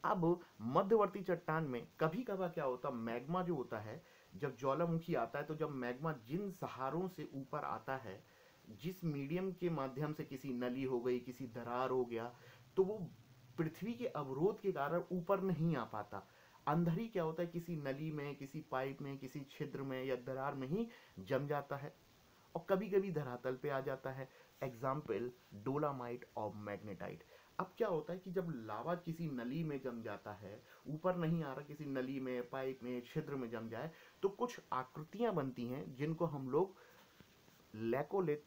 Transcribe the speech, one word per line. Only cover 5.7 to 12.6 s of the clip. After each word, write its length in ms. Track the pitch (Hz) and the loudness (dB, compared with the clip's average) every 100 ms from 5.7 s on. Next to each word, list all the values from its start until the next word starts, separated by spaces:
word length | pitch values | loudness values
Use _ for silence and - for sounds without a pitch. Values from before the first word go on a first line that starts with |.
मैग्मा 420 | 139 120 123 160 | -2 -4 -2 -2
जिन 380 | 151 113 165 202 | -2 -4 -2 -2
सहारों 580 | - 120 - 131 156 185 | -4 -6 -2 -2 0 -2
से 200 | 180 147 | -4 -8
ऊपर 240 | 135 135 147 | -8 -4 -4
आता 380 | 69 107 - 131 | -2 -4 -2 -2
है, 280 | 104 98 - - - - - | -4 -10 -14 -20 -20 -20 -18
जिस 340 | 107 160 185 | -6 -6 -2
मीडियम 480 | 170 143 139 170 190 | -2 0 0 0 0
के 180 | 180 180 | 0 0
माध्यम 420 | 156 135 127 151 | 2 0 0 -2
से 120 | 151 | -2
किसी 280 | 139 135 139 | -4 -6 -4
नली 280 | 123 123 127 | 0 0 0
हो 180 | 131 127 | 2 2
गई, 180 | 123 123 | 2 0
किसी 260 | 123 123 131 | -2 -8 -6
दरार 440 | 117 117 123 131 | -6 -4 0 4
हो 140 | 127 | 4
गया, 320 | 120 113 117 123 - - | 4 0 -2 -6 -20 -20